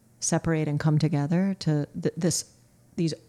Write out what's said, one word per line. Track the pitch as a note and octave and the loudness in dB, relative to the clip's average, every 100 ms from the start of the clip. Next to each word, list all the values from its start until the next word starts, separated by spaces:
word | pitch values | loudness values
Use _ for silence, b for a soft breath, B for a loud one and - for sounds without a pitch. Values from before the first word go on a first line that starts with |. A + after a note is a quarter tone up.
| _ - | _ -8
separate | - E3 E3 D#3+ D3+ | -2 0 0 0 0
and | D3 | 0
come | D#3+ D3+ | 2 2
together, | D3+ D3 C#3+ E3+ F#3+ F#3+ | 2 0 0 0 0 -2
to | D#3+ D3 C#3+ F3+ | 0 0 -2 -4
th-, | - - | -6 -2
this, | E3+ - - _ _ _ _ - | -2 -2 -6 _ _ _ _ -4
these | E3 - | -4 -4